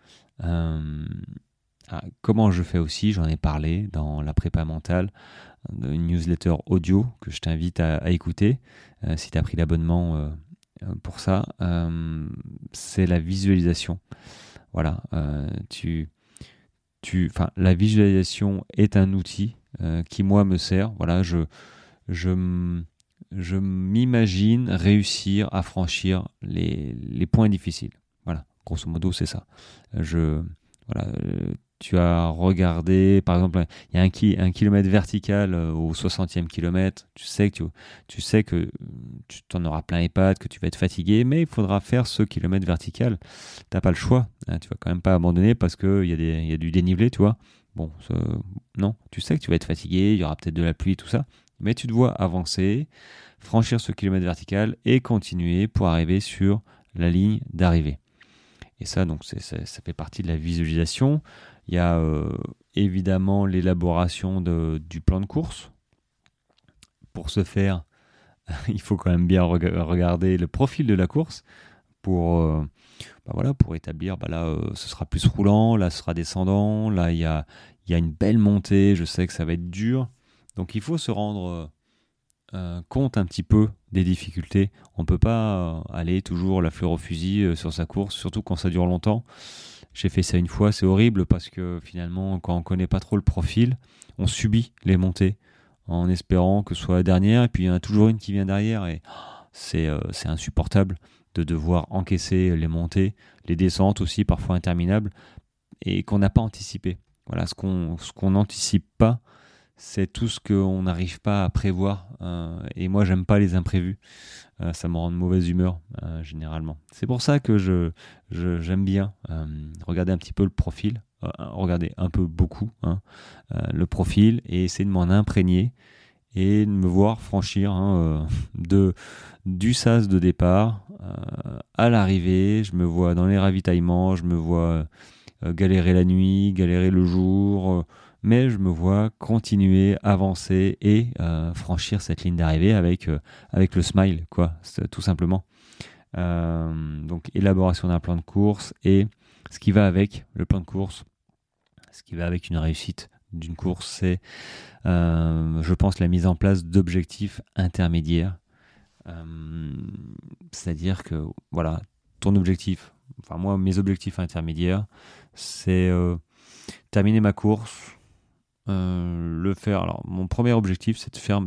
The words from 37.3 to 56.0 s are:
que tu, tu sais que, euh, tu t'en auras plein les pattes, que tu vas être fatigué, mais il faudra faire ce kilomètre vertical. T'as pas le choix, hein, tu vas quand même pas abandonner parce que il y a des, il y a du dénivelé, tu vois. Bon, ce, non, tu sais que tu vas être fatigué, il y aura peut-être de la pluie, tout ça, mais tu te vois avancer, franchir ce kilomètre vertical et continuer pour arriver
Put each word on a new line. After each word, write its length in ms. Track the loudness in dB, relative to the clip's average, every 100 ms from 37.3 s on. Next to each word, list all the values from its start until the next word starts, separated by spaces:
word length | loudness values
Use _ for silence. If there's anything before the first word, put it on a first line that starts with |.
| 0 0
que 60 | 0
tu, 80 | -10 -10 -20 -20 _
tu 120 | -12
sais 220 | 0 0
que, 120 | 2 -2
euh, 140 | -4 -8 -16 -16 -16 -18 -20
tu 140 | -20 _
t'en 160 | -6
auras 180 | -4 -4
plein 160 | -2 0
les 80 | 0
pattes, 300 | 4 2 2
que 100 | -4
tu 100 | -6
vas 80 | -6
être 80 | -2
fatigué, 480 | -4 -2 2 4
mais 180 | 4 2
il 40 | 0
faudra 340 | -2 0 0
faire 260 | 0 0 0
ce 160 | -2
kilomètre 440 | -2 -2 -2 0 0
vertical. 520 | -2 -4 -2 -2 -2 -8 -20 -20 -20 -6
T'as 120 | -2
pas 100 | 0
le 60 | 0
choix, 320 | 2 2 2 -6 -8
hein, 100 | -8
tu 100 | -8
vas 80 | -10
quand 120 | -6
même 120 | -2
pas 120 | 2
abandonner 400 | 4 4 4 4
parce 220 | 4 0 0
que 260 | 0 2
il 40 | 0
y 20 |
a 40 | 0
des, 220 | -2 -2
il 60 | -2
y 60 |
a 20 | -2
du 140 | 0
dénivelé, 400 | 2 2 4 2
tu 80 | 4
vois. 180 | 2 2 _ _ _
Bon, 180 | -10 -10 -10
ce, 140 | -6 -4 -2 -4 -8 -14 _ -4
non, 160 | -2 -2 _
tu 100 | -10
sais 160 | -2 -2
que 60 |
tu 80 | 0
vas 60 | -2
être 100 | -2
fatigué, 480 | -8 -2 0 2
il 40 | 2
y 60 |
aura 100 | 0 -4
peut-être 180 | -6
de 80 | -2
la 100 | -2
pluie, 240 | -2 -2 -2
tout 120 | -2
ça, 180 | -4 -4 _ _ -8
mais 140 | -4
tu 120 | -4 -2
te 60 |
vois 180 | 2 2
avancer, 760 | 2 -2 -2 -4 -2 0 0 -4 _ -20 -20 -20 _
franchir 420 | -2 0 2 0
ce 100 | -4
kilomètre 320 | -4 0 0
vertical 520 | -2 -4 -4 -2 -2 -2 2
et 140 | 2
continuer 680 | 2 -2 -2 -4 0 0 0
pour 200 | 0 2
arriver 320 | 2